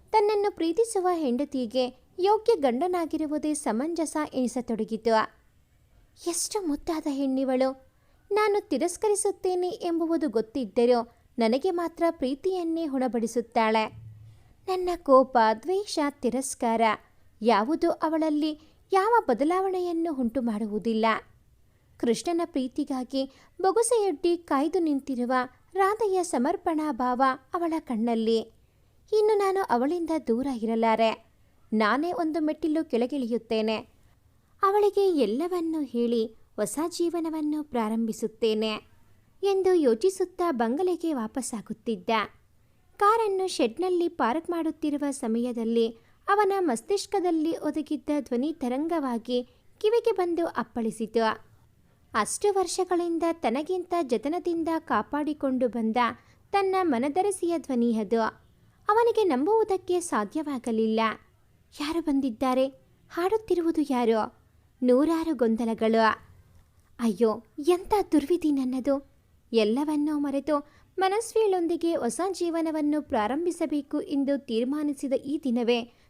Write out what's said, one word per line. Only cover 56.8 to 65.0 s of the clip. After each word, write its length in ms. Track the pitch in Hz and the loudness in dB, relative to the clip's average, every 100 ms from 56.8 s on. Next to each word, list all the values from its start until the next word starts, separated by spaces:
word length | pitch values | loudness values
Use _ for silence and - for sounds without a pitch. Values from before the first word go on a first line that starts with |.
ಮನದರಸಿಯ 760 | 359 233 277 285 403 392 339 330 | 2 0 0 0 0 0 -2 -2
ಧ್ವನಿ 400 | 247 247 233 220 | -2 0 2 0
ಅದು. 220 | 208 226 220 - _ _ _ _ - | 0 0 0 -4 _ _ _ _ 0
ಅವನಿಗೆ 340 | 427 480 440 | 4 4 4
ನಂಬುವುದಕ್ಕೆ 760 | 403 254 311 440 427 381 - 359 | 2 2 2 2 2 0 0 -2
ಸಾಧ್ಯವಾಗಲಿಲ್ಲ. 1040 | 349 233 202 311 302 269 247 220 220 220 220 214 _ _ _ _ _ - | 0 -2 -2 -4 -6 -6 -2 0 2 2 0 -4 _ _ _ _ _ -6
ಯಾರು 200 | 294 330 | -2 -2
ಬಂದಿದ್ದಾರೆ? 640 | 320 277 269 220 262 254 269 269 _ _ _ | 0 0 0 0 0 2 0 -2 _ _ _
ಹಾಡುತ್ತಿರುವುದು 720 | - 359 440 - 349 330 320 285 | -2 0 0 0 0 0 0 0
ಯಾರು? 480 | 247 233 226 214 - _ _ _ - | 2 2 2 0 -6 _ _ _ -2
ನೂರಾರು 520 | 247 247 | 4 4